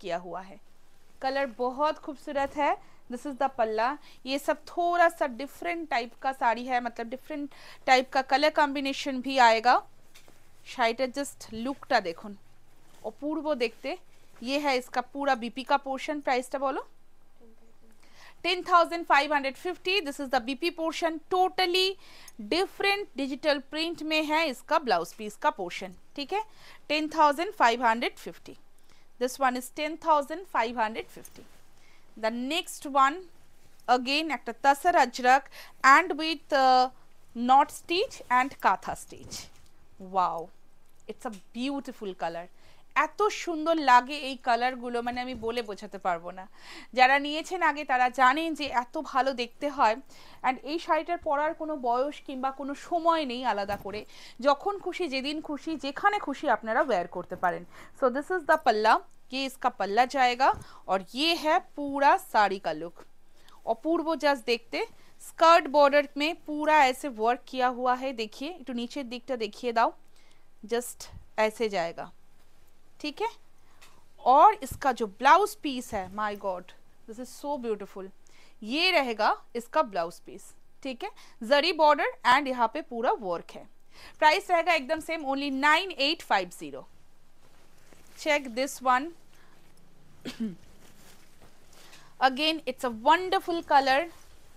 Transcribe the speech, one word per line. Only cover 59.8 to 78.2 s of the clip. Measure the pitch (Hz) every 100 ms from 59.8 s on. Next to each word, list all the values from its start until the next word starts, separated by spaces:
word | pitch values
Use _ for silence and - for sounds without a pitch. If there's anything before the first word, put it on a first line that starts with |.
| 196 202 254
जाएगा | 277 247 247 277 440 - - -
और | 190 185 240
ये | 320 339
है | 302 339 370 -
पूरा | 285 277 277 339
साड़ी | - 226 202 196
का | 180
लुक। | 156 165 - - - - - - - -
अपूर्व | 226 311 339 311 320
just | 294 277 220
देखते, | 233 - 302 440 - - -
स्कर्ट | - - 330 339 311
बॉर्डर | 285 285 285 285 -
में | 294 330
पूरा | - 302 294 311 269
ऐसे | 254 294
वर्क | 220 220 247 -
किया | 262 247
हुआ | 240 247
है। | 247 269
देखिए, | 240 220 - 277
একটু | 339 262
নিচের | 240 233 294 247
দিকটা | 240 - 254
দেখিয়ে | 214 - 247
দাও, | 233 254 - - - - - - - 208
just | 233 240 - - - - -
ऐसे | 220 214 220
जाएगा, | 196 170 165 165 - - - - - - - - -
ठीक | 302 294
है? | 440 - - - - - - - - - -
और | 262 392 403
इसका | 262 - 277
जो | 240 220
ब्लाउज | 190 262 330 403 -
पीस | 302 254 -
है, | 220 185 202
my | 214 208 202
God, | 180 185 - - - -
this | 220
is | 247 -
so | 285 294 233
beautiful, | 208 196 - 190 -